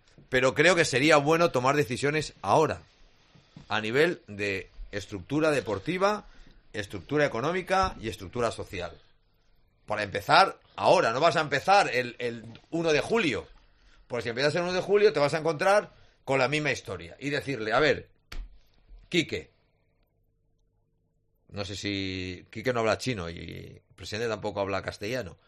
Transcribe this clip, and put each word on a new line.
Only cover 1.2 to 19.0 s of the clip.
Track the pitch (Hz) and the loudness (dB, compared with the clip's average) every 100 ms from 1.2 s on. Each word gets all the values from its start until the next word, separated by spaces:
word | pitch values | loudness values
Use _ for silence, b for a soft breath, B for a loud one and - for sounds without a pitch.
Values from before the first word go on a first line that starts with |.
| 143 165 170 | 4 2 2
tomar | 127 131 147 | 2 2 0
decisiones | 127 120 139 151 143 - | -2 -2 -2 -2 -6 -6
ahora, | 98 135 147 82 - _ - _ _ - _ - - | 2 2 2 -2 -12 _ -20 _ _ -20 _ -18 -6
a | 107 | -4
nivel | 107 131 175 - - | 0 2 2 0 -10
de | 101 101 95 - - - | -6 -4 -4 -8 -14 -10
estructura | 101 - 101 87 147 156 | -10 -8 -12 -6 -2 0
deportiva, | 139 107 95 147 180 202 208 - b b b _ | 0 -2 -6 -4 0 0 -2 -8 b b b _
estructura | 107 98 95 - 151 143 | -10 -8 -10 -4 0 0
económica | 113 143 185 175 190 190 - | 0 -4 -4 -2 0 0 -4
y | 107 | -10
estructura | 98 92 120 113 | -10 -10 -2 -2
social. | 104 - 90 85 - _ _ _ _ _ _ _ _ - | -4 -10 -10 -10 -12 _ _ _ _ _ _ _ _ -8
Para | 107 | -4
empezar | 101 98 - 160 190 - _ - | -4 -4 4 6 6 0 _ 0
ahora, | 110 180 123 | 4 6 4
no | 123 | 4
vas | 165 165 | 2 2
a | |
empezar | 151 139 - 196 147 | 0 0 4 4 4
el, | 120 123 - | 0 -4 -4
el | 123 117 113 113 - | -6 -8 -14 -20 -8
uno | 165 165 | -2 2
de | 143 | 2
julio. | - 226 165 95 - - _ b b b - | 2 2 2 -2 -6 -18 _ b b b -8
Porque | 120 | -6
si | 117 | -4
empiezas | 117 147 175 | 0 0 2
el | |
uno | 175 | 0
de | 180 | -2
julio | 170 208 208 | 2 4 4
te | 147 | 4
vas | 143 | 0
a | 160 | 0
encontrar | 156 151 190 208 - b b b | -2 0 4 4 2 b b b
con | - 135 | -2 2
la | 123 | 2
misma | 151 147 | 0 0
historia. | 117 - 90 85 - | -4 -6 -10 -12 -12
Y | 143 | -6
decirle, | 139 139 120 110 | -6 -6 -6 0
"A | 123 | 2
ver, | 151 90 - _ - - - - _ _ - - | 4 2 -4 _ -14 -12 -12 -16 _ _ -20 -20